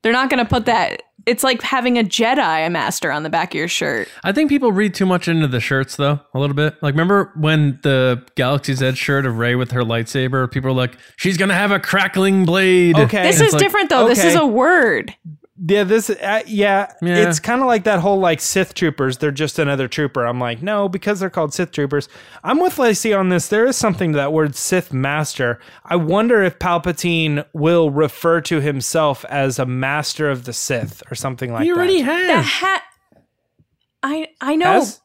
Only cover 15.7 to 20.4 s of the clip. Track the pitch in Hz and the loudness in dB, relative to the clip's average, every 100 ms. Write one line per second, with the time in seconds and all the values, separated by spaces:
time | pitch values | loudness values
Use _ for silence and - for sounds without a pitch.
15.7 | 202 190 220 220 208 196 220 - 208 202 | 2 4 2 0 -4 -2 -2 -2 0 2
16.7 | 196 202 - 170 175 175 160 - 247 262 | 2 -2 -6 -2 2 2 0 -2 0 2
17.7 | 226 196 196 180 196 180 160 - 190 185 | 2 2 0 2 2 2 0 -2 -2 -2
18.7 | - 170 143 135 127 151 139 151 - 143 | -2 -2 0 -4 -2 -4 -2 -6 -2 -2
19.7 | 139 131 - 143 - 117 123 | -2 -4 -4 -4 -2 -4 -2